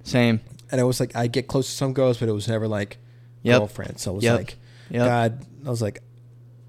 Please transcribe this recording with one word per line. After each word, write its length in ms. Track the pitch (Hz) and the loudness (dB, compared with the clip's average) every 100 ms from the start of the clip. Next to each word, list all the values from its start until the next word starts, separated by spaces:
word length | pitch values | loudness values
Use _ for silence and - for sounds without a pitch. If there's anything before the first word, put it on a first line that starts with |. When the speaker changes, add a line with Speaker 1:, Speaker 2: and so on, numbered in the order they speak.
Speaker 1:
same. 380 | - 123 120 113 - - - | -2 2 4 2 -2 -16 -4
Speaker 2:
And 100 | 131 | 0
it 40 | |
was 140 | 123 120 | 2 2
like, 160 | 120 | -2
I 120 | 120 120 | -2 -2
get 200 | 127 120 | -2 0
close 200 | 139 131 | -2 -2
to 60 | |
some 200 | - 139 | -2 -2
girls, 240 | 131 127 120 | 2 2 2
but 100 | 113 | 0
it 60 | |
was 160 | 104 101 | -2 -2
never, 180 | 110 110 | -2 -2
like, 300 | 104 101 - - - - - | -2 -4 -10 -20 -20 -20 -4
Speaker 1:
Yep. 160 | - 120 | 4 4
Speaker 2:
girlfriend. 380 | 104 - - - | 4 -4 -12 -8
So 120 | 104 | -6
it 20 | |
was 100 | 95 | 0
Speaker 1:
Yep. 140 | 117 117 | 2 2
Speaker 2:
like, 180 | - - - - - | 0 -12 -20 -20 -8
Speaker 1:
Yep. 180 | 117 123 | 0 2
Speaker 2:
God, 400 | 120 117 123 - - 139 | 2 0 -2 -10 -14 -8
I 20 | |
was 140 | 117 | -4
like, 200 | 104 - - - - - - - | -4 -6 -16 -20 -20 -20 -20 -20